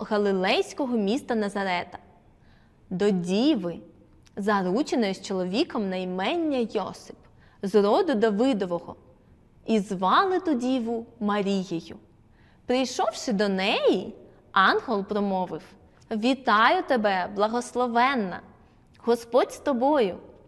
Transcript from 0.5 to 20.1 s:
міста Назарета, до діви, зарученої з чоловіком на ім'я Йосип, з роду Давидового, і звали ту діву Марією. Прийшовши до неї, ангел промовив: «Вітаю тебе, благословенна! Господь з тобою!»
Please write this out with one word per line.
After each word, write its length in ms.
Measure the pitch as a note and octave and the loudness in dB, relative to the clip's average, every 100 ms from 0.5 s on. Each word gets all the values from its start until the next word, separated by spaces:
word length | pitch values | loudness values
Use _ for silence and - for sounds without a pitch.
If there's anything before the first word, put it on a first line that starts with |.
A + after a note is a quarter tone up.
| D4+ F#4+ - C4 A#3+ | 0 0 -4 -2 0
міста 380 | G3 C4 - | 0 -2 -2
Назарета, 640 | A3+ G3+ G3+ G3 F3 - - - - _ _ _ - _ _ - | -4 -2 -4 -4 -4 -6 -14 -20 -20 _ _ _ -20 _ _ -8
до 200 | F3+ G3+ | 0 0
діви, 680 | F#3 F3 G3 C#4+ B3+ F3 E3 - - - _ _ - | 0 0 2 2 2 -2 -10 -16 -20 -20 _ _ -6
зарученої 760 | G3+ G3+ F3+ G#3+ D4 D4+ G3+ | 0 0 2 0 0 0 0
з 80 | F#3+ | -2
чоловіком 680 | - F#3+ F3+ G#3 - B3+ G3 | -6 -4 -2 -2 -2 -4 -4
на 80 | F#3 | -4
ім'я 720 | F#3 F#3 G3+ E4+ D#4 C4+ A3+ | -6 -4 -2 -2 -2 -2 -2
Йосип, 440 | G#3+ F#3 - - - - _ - - | -4 -6 -10 -18 -20 -20 _ -20 -10
з 120 | G3 | 0
роду 400 | G#3 G3+ D4 F#4 | 2 4 4 2
Давидового, 840 | A3+ A3+ G3+ C4 G#3+ F#3 E3+ - - - - _ - _ _ - | 2 2 4 2 2 -2 -4 -8 -20 -20 -20 _ -20 _ _ 0
і 120 | A3 | 0
звали 640 | F#3+ F#3+ F#3 C#4 G4 F#4 | 0 -2 2 4 2 0
ту 140 | F4 | 0
діву 520 | B3+ B3 C4 A3+ A#3 A3+ - | -2 0 -2 -2 -6 -8 -6
Марією. 760 | G#3 G#3 G3 G3 F3+ E3 - - - _ _ _ _ _ - | -2 0 0 -2 -2 -8 -10 -18 -20 _ _ _ _ _ -2
Прийшовши 680 | C4 B3+ - D#5+ - - | 0 0 -2 -2 -2 -2
до 160 | G3 G#3 | 0 0
неї, 680 | F#3+ G3 B4+ C#5 G#3+ - - - - _ | 0 0 2 2 2 -2 -14 -20 -20 _
ангел 520 | G3 F#3+ G#4 C#4 G#3 | 2 4 2 -2 -4
промовив: 580 | G3 G#3 G3+ F#3+ F3+ D#3 - - - _ - | -4 -4 -2 -2 -4 -8 -14 -20 -20 _ -8
«Вітаю 720 | A3 A#3 C4 B3+ G#3 A#3+ F4+ | -2 0 0 2 4 6 4
тебе, 480 | - B3+ G#3 F#3+ F3+ | 2 2 2 0 -2
благословенна! 1080 | G3+ G#3+ A#3+ A#3+ A#3+ B3 A#3 B3+ C4 F#3+ E3+ - - _ _ _ _ | 0 0 0 -4 -2 0 2 2 2 -4 -8 -14 -20 _ _ _ _
Господь 540 | - A#3+ - B3+ - | -2 -2 2 2 2
з 60 | - | -2
тобою!» 600 | D4 A#3+ C4+ D4+ G3 | -2 0 2 2 2